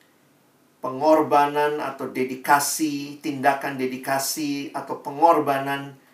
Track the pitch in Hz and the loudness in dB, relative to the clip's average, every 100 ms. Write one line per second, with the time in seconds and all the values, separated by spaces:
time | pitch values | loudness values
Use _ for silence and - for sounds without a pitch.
0 | _ _ _ _ _ _ _ _ 131 131 | _ _ _ _ _ _ _ _ -8 0
1 | 151 156 143 147 143 147 147 147 139 131 | 4 6 6 4 4 2 0 0 -6 -8
2 | 127 131 127 127 - 143 - - 156 143 | -8 -4 -4 -4 2 2 2 -2 -2 -4
3 | 143 143 151 135 135 135 147 135 127 127 | -8 -10 -8 0 2 2 -4 -4 -4 -4
4 | 131 135 - - 151 143 143 - - - | -4 -2 -2 -4 -4 -4 -6 -10 -10 -10
5 | 147 139 165 160 143 139 139 139 139 - | -10 2 4 4 2 -2 -2 -6 -8 -14
6 | _ | _